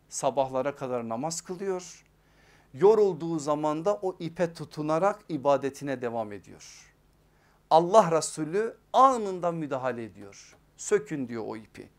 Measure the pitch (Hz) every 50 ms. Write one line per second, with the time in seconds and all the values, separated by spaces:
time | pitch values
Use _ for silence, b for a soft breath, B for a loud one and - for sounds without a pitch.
0 | _ - - - 147 135 123 143 135 131 131 131 131 143 135 - 135 127 127 120
1 | 117 113 113 120 147 165 170 - - - 185 175 202 196 185 180 175 - - -
2 | _ _ _ b b b b b b b b b b b b 127 175 208 220 214
3 | 208 196 170 143 170 165 165 151 139 151 147 147 151 151 151 156 165 202 208 208
4 | 190 185 175 - 170 160 165 - 175 170 170 - 151 - - 156 151 151 156 165
5 | 190 202 202 - - - 160 139 123 143 139 131 135 135 135 - 143 143 135 123
6 | 123 117 117 117 107 104 101 95 - 101 95 - - - - - - _ _ _
7 | _ _ _ _ _ _ _ _ _ _ _ _ _ - 156 165 175 175 202 220
8 | 190 165 165 156 151 - - 156 160 151 170 202 226 233 - _ _ _ - 226
9 | 262 269 254 233 208 196 185 180 175 175 170 165 156 131 139 127 131 127 117 117
10 | 113 104 92 101 101 98 98 - - - - _ _ _ _ - - - 214 202
11 | 208 - 160 143 127 113 120 113 104 107 110 113 110 - - - 98 - _